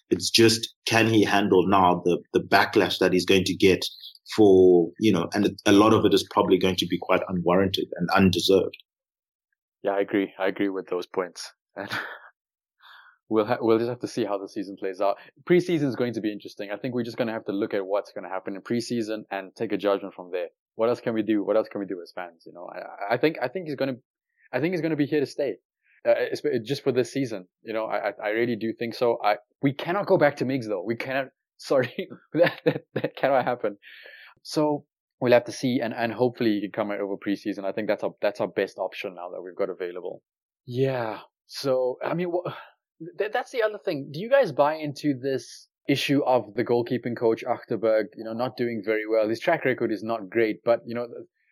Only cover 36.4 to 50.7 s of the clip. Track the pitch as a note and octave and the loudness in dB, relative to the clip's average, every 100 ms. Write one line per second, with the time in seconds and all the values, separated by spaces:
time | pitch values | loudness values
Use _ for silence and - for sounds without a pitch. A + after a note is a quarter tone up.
36.4 | A#2 G2+ F#2+ - G#2 G2+ G2 G2 G#2+ G2 | 0 0 -2 -4 -4 -4 -6 -6 -4 -4
37.4 | G#2+ G2 G2 A2 G#2 G2+ G2 - G#2 - | -4 -6 -6 -4 -2 -2 -4 -2 -4 -2
38.4 | G2+ G#2 F#2+ - F#2 - G2+ F2 F2+ F2+ | -4 -2 -4 -4 -8 -8 -12 -12 -12 -12
39.4 | F2+ F2 F#2+ F2 F2+ F2+ F2+ - _ _ | -10 -6 -6 -6 -10 -10 -12 -14 _ _
40.4 | _ _ B2+ A#2+ C3+ B2+ A2+ G2 - _ | _ _ -10 -4 -2 -2 -6 -8 -14 _
41.4 | _ - C#3 C3 B2+ - - D#3+ F3+ F3+ | _ -8 -2 0 -2 -4 -4 -4 -4 -4
42.4 | F3+ - - _ _ - D#3+ D3+ G#3 F3+ | -6 -10 -18 _ _ -20 -12 -8 -4 -4
43.4 | D#3 B3 G#3+ G#3 G3+ C#3+ D3 C#3+ A#3 C#4 | -4 -2 -4 -4 -6 -6 -6 -10 0 2
44.4 | G#3 C3+ C#3+ D#3+ D3+ C3+ D3+ B2+ C3+ B2+ | 4 2 2 0 -6 -4 -4 -2 -2 -4
45.4 | - - _ _ - C3+ - C#3 C3+ B2 | -6 -20 _ _ -2 0 2 2 4 2
46.4 | G#2+ A2+ B2 A#2+ A#2+ B2 B2 A#2 A2+ A2+ | 0 -4 0 0 0 -4 -4 0 0 0
47.4 | B2+ A2+ - A2+ A2 A2 G#2 - A2 A2+ | -2 -6 -6 -2 2 2 0 -8 -10 -6
48.4 | B2+ B2 A#2+ A2+ F#2+ G#2+ G#2+ A2 G#2+ A2 | -4 -4 -4 -4 -2 -2 0 0 0 0
49.4 | - D#3+ C3+ A#2+ A#2+ G#2 A2 A#2 F#2 A2 | 0 0 0 0 -2 -2 -4 -6 -2 0
50.4 | A2 F#2 - | 0 0 0